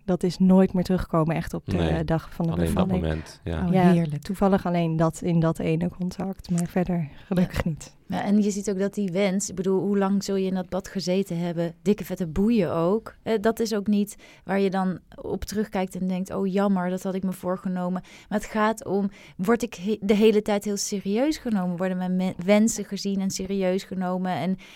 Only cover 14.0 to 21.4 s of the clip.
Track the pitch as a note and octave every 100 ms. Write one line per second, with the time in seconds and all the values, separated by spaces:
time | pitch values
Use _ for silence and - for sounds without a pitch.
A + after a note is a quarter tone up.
14 | G3+ - - - - G3 G3 F#3+ F#3 E3
15 | - - - F#3+ - G3 G#3+ G3 F#3+ F#3
16 | F#3 F#3 F#3+ G3 G3 F#3+ G3+ F#3+ F3+ F#3
17 | G3 F#3+ F#3 F3+ F3+ F#3 F#3+ F3+ F3+ F#3
18 | - - - G#3 - A3 G#3+ A3 - G3
19 | G3 - - - F#3 A#3 A#3 - F#3 G#3+
20 | G3 G#3 A3 G#3 G#3 G3+ G#3 G3+ - G3+
21 | G3 G#3 D4 D#4